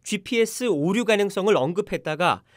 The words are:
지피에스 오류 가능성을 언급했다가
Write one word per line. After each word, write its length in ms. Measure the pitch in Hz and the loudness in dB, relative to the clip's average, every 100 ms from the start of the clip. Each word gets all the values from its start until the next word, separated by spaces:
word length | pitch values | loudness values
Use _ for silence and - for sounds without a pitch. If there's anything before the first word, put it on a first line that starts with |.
지피에스 640 | - 202 - 233 220 - 247 | -6 -6 -2 0 0 0 -2
오류 400 | 156 160 208 220 | 0 0 0 2
가능성을 500 | 208 202 190 196 170 | 2 2 0 2 2
언급했다가 840 | 131 180 202 185 - 156 175 98 - | 2 -2 -4 -6 -6 -2 0 0 -6